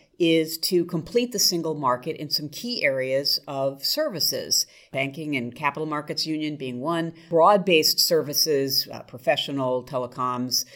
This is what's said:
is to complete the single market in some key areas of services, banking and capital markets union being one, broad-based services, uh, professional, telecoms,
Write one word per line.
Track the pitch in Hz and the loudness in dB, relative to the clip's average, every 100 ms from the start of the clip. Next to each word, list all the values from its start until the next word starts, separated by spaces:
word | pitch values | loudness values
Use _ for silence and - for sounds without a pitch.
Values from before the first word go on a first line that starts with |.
| _ - | _ 0
is | 170 165 156 - | 4 4 2 -2
to | - 180 175 | 0 2 2
complete | 170 - 240 247 | -2 -2 0 0
the | 202 | 0
single | - 175 160 147 | 0 0 -2 0
market | 135 123 160 151 | 0 0 -2 -8
in | 147 | -4
some | - 147 | -6 -6
key | - 240 240 | -10 -8 -2
areas | 143 135 131 135 143 - - | 0 0 0 0 0 -2 -4
of | 139 139 139 - | -2 -2 -2 -4
services, | - 311 175 - 135 78 165 - - _ | -2 -2 -2 -2 -2 -2 -2 -2 -8 _
banking | 135 139 139 151 139 | -4 -4 -4 -4 -4
and | 120 | -4
capital | 120 147 143 156 | -4 -4 -2 -4
markets | 147 147 151 160 | -6 -6 -6 -4
union | 156 151 143 | -4 -6 -6
being | 135 123 | -8 -6
one, | 143 170 165 - - | -4 -2 -4 -8 0
broad-based | 165 170 208 180 160 - - | 6 8 6 6 6 6 2
services, | - 165 139 147 160 143 139 131 - | 2 2 2 0 2 2 2 0 -2
uh, | 117 | -6
professional, | - 123 - 143 - 139 131 127 123 | -14 -6 0 0 0 -2 0 -2 -4
telecoms, | 127 123 - 127 123 127 117 - | -6 -6 -4 -2 -2 -2 -4 -4